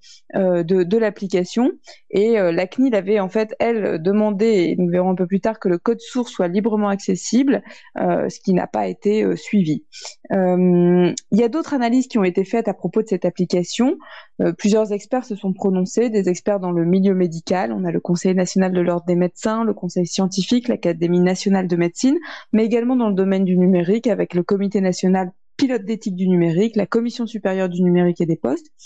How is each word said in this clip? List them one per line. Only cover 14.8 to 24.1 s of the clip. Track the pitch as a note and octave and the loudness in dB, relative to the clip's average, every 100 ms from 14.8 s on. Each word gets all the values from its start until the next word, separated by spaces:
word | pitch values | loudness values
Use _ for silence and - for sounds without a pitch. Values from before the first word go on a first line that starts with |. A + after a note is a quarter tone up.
| A3 | 0
experts | G3+ - B3+ | -4 -4 -6
se | B3 | -6
sont | G3+ G3 | -6 -6
prononcés, | F#3 G3+ F#3 F#3 - A#3+ | -2 0 0 0 0 0
des | G#3+ F#3 | 0 0
experts | F3+ - G3+ | -2 -2 -2
dans | F3+ | -2
le | F3 | 0
milieu | E3+ F#3+ G3 | 2 2 2
médical. | F#3 F3+ E3 - F#3 A3+ | 2 0 -2 -4 -2 -2
On | G#3+ | -4
a | F3+ | -4
le | E3+ | -4
Conseil | - F3 F#3+ F#3 | -2 0 0 0
national | F3+ F#3+ F#3 | 0 0 0
de | F3+ | 0
l'ordre | F3 F3 E3+ | 0 -2 0
des | F3 | 0
médecins, | F3+ - A3+ A3 | 0 -2 -4 -2
le | A3+ | -2
Conseil | G3+ F3+ F3+ F3 | -4 -4 -4 -2
scientifique, | - F#3 F#3+ F3+ B3 A#3+ | -2 -2 -2 -2 -2 -2
l'Académie | G#3 F3 E3 E3+ F3 | -2 -2 -2 0 2
nationale | F3+ F#3 G3+ G3 F#3 | 2 0 0 0 0
de | |
médecine, | E3+ E3+ - C4 D#4+ - - - | 0 0 0 0 0 -4 -16 -2
mais | G#3+ | 0
également | A3 A#3 A#3+ | 2 0 0
dans | C4 A3+ | 0 0
le | F#3+ | 0
domaine | F#3+ F#3+ | 2 2
du | F#3+ F3+ | 2 4
numérique | F3+ F3+ E3+ A3 | 4 4 2 0
avec | B3 | 0